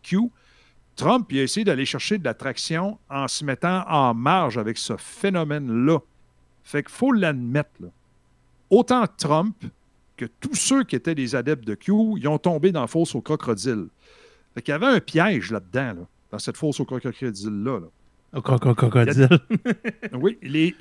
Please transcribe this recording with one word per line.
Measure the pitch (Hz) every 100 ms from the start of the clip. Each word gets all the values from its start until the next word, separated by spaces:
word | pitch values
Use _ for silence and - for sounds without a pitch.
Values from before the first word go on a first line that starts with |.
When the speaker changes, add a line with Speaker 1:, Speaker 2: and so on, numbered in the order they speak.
Speaker 1:
Q, | - 185 240 - _ _ _ _ _ -
Trump, | 139 247 208
il | 135
a |
essayé | 131 208
d'aller | 208 135 135
chercher | 135 - 208
de | 135
l'attraction | 110 131 120 - 165 196 208 -
en | 139 135
se | - 143
mettant | 127 170 185 -
en | 156 131
marge | 117 135 185 147 117
avec | 107 113
ce | - 107
phénomène-là. | - - 196 180 156 147 131 113 135 160 - _ _ _ _ _ -
Fait | 147
qu'il | -
faut | - 262
l'admettre, | 233 170 135 120 139 - -
là. | - _ _ _ _ _ _ _ -
Autant | 202 240 254 208
Trump | - 147 156 208 - - - _ _ _ -
que | 117 _
tous | 277 254
ceux | - 269
qui | 233 -
étaient | 170 156
des | 123 127
adeptes | 123 147 107
de | 101
Q, | - 214 220 208
ils | 139
ont | 151
tombé | 180 156 175
dans | 165
la | 120
fosse | 165 170 131
au |
crocodile. | - 151 127 107 123 110 85 _ _ _ _ _ _
Fait | -
qu'il | -
y | 147
avait | 262
un | 220
piège | - 160 196 151 90
là-dedans, | 107 92 127 131
là, | 87 - _ _
dans | 107
cette | - -
fosse | 151 139
au | 135
crocodile-là, | 127 123 - 127 98 107 104 117 117
là. | 82 _ _ _ _
Speaker 2:
Au | 139
cro-, | - 127
cro-, | 135 113
crocodile. | 120 120 117 143 131 156 -
Speaker 1:
Il | 214
y | 247 - 226 - -
a | 123
Speaker 2:
<laughs> |
Speaker 1:
Oui, | 175 233
les, | 131 151 170 -